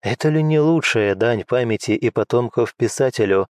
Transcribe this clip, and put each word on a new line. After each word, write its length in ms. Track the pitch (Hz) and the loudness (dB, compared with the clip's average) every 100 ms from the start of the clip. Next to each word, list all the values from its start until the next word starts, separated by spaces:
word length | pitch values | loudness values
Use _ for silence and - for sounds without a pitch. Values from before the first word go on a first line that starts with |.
Это 260 | - 120 156 | -6 -2 0
ли 140 | 156 | 0
не 180 | 156 156 | 2 2
лучшая 540 | 151 165 - 113 104 | 2 2 0 0 0
дань 300 | 95 113 113 | 0 0 -2
памяти 480 | 90 123 120 107 - | -2 -2 -2 -4 -2
и 180 | 107 120 | -2 0
потомков 640 | - 107 123 120 - 113 - | -2 0 0 0 -2 -4 -2
писателю 720 | 117 - 135 - 104 95 95 | -4 0 -2 0 0 0 0